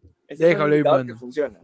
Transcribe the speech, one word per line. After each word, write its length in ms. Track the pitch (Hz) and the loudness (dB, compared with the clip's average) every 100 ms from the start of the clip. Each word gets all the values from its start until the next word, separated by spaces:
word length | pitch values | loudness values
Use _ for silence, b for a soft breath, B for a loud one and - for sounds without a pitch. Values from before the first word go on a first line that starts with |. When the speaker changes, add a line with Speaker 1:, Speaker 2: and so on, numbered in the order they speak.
| _ _ - | _ _ -16
Speaker 1:
Ese 60 | |
es 60 | 143 | 0
un 60 | 165 | 2
Speaker 2:
Déjalo 260 | 151 147 | 2 2
ahí, 60 | 151 | 2
Speaker 1:
indicador 200 | 143 135 | 2 2
Speaker 2:
mano. 120 | 123 | -2
Speaker 1:
que 60 | 113 | -12
funciona. 400 | 123 143 135 - | -12 -8 -8 -10